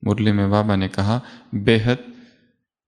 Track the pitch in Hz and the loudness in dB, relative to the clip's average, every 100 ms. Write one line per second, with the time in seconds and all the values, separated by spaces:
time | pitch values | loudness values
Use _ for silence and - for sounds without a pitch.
0 | 104 101 107 104 98 104 107 98 95 - | -4 0 0 0 2 2 2 0 -2 -2
1 | 98 120 - - - 110 104 113 113 123 | -2 -2 -6 -18 -10 -2 2 2 2 -2
2 | - - - _ _ _ _ _ | -4 -20 -20 _ _ _ _ _